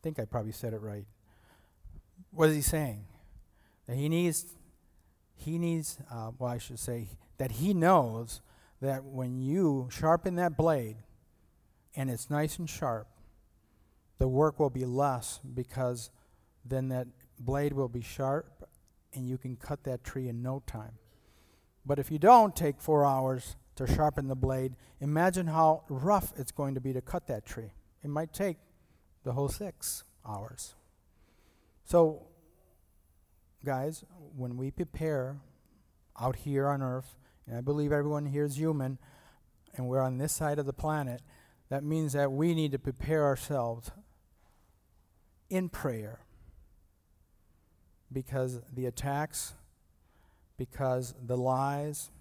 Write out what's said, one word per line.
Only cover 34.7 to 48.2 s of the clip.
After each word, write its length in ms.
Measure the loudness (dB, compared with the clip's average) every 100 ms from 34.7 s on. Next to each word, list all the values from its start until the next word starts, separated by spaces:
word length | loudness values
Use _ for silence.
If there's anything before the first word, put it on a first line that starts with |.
prepare 680 | -4 -6 -4 -2 -2 -2 -8 -16 _ _ _ _ _ _ -4
out 200 | -4 -2
here 320 | -2 0 2
on 120 | 0
earth, 360 | -2 -4 -8 -20 -20 _ -10
and 120 | -8
I 20 |
believe 320 | -2 0 2
everyone 340 | 2 2 -2 -2
here 180 | -2
is 140 | -2 0
human, 400 | 0 0 -2 -6 -12 -20 -20 _ _ _ _
and 120 | -8 -2
we're 140 | 0
on 160 | 0 0
this 160 | -2
side 260 | -2 0 0
of 60 |
the 80 | -2
planet, 480 | -2 -2 0 -2 -6 -12 -20 -20 _ _
that 160 | -4
means 300 | 0 0 0
that 180 | 2 2
we 220 | 4 2
need 180 | 4 2
to 60 | 0
prepare 460 | -4 -6 0 4
ourselves 640 | 4 2 -2 -2 -2 -4 -10 -16 -20 _ _ _ _ _ _ _ _ _ _ _ _ _ _
in 180 | -2 -2
prayer, 520 | -4 -4 -4 -8 -12 -20 -20 -20 -20 -20 -20 _ _ _ _ _ _ _ _ _ _ _ _ _
because 520 | -8